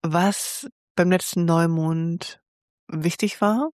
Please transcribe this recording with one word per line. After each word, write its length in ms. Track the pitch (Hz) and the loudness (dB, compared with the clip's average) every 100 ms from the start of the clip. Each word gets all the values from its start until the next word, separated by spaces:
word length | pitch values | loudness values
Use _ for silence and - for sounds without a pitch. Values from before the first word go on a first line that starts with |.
was 640 | 165 165 190 208 - - 285 _ _ - | 0 2 2 0 -8 -10 -14 _ _ 0
beim 160 | 180 | 2
letzten 340 | 185 - - 170 | 2 0 0 2
Neumond 960 | 165 165 165 160 160 165 170 - - _ _ _ _ _ | 4 2 2 0 -2 -2 -4 -8 -18 _ _ _ _ _
wichtig 540 | 160 160 - 208 - | -2 -2 0 -4 0
war 280 | 208 220 311 | 0 2 -2